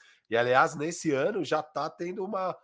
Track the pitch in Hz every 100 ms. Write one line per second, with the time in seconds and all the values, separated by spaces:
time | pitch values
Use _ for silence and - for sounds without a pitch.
0 | - _ - 113 123 127 160 156 156 170
1 | 165 135 165 220 139 156 - 143 156 -
2 | 175 185 190 190 185 156